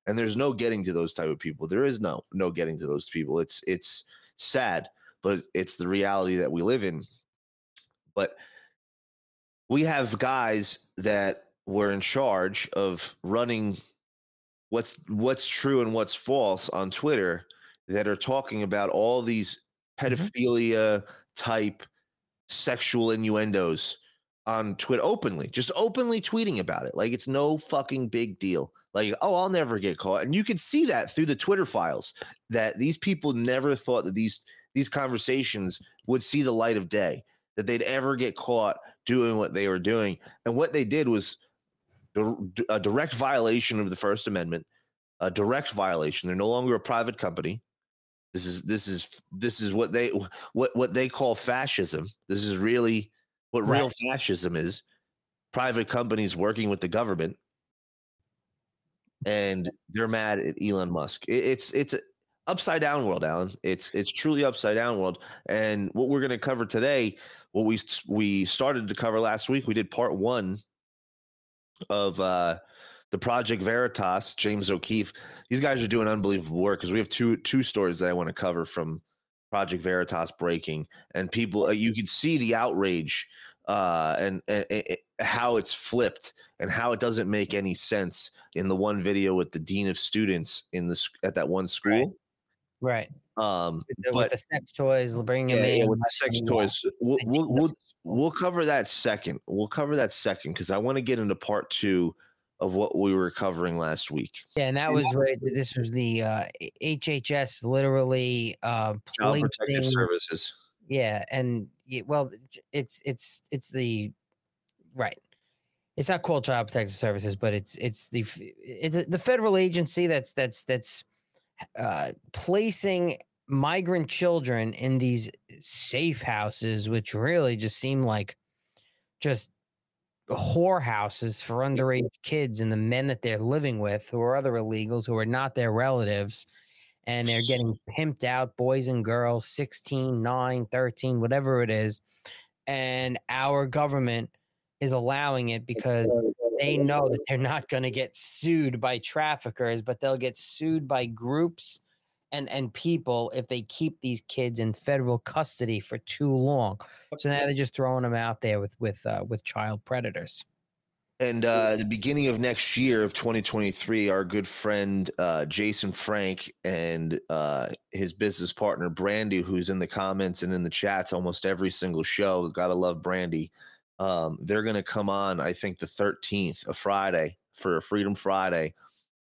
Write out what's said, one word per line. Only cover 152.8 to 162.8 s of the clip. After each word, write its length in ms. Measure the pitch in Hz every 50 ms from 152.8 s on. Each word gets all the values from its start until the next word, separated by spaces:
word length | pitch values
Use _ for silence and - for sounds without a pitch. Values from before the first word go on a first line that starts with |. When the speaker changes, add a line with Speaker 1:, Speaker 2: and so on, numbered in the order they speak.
| - 170 170 165 165 127 120 117 117 - -
Speaker 2:
if 120 | 131 123
they 140 | - 127 123
keep 380 | 107 - - - 160 156 - -
these 220 | - 131 123 113 -
kids 300 | - - - 127 123 120
in 160 | 113 113 110 107
federal 460 | - - - 143 139 127 123 120 117
custody 600 | - - - 156 151 - - - 123 113 110 101
for 200 | - - 117 117
too 320 | - - - - 147 143
long. 480 | 135 131 127 139 143 131 117 101 95 104 - - - - - - - -
So 100 | - 143
now 160 | 143 143 143
they're 80 | 143 139
just 220 | 135 135 123 -
throwing 260 | - 131 127 127 127
them 140 | 123 120 120
out 260 | 117 117 117 110 -
there 180 | - 113 107 104
with, 140 | 101 98 - -
with, 260 | 117 110 95 - -
uh, 180 | 113 110 98 95
with 160 | 110 113 110 -
child 420 | - - 110 107 110 107 107 -
predators. 580 | - 127 123 120 107 90 87 85 - - - - _ _ _ _ _ _ _ _ _ _ _ _ _ _ -
Speaker 1:
And, 260 | 127 123 117 117 113
uh, 300 | 117 113 113 110 107 107
the 100 | 107 107
beginning 400 | 104 117 110 98 135 143 147 143
of 120 | 131 117 110
next 360 | 123 123 117 - - - -
year 280 | 117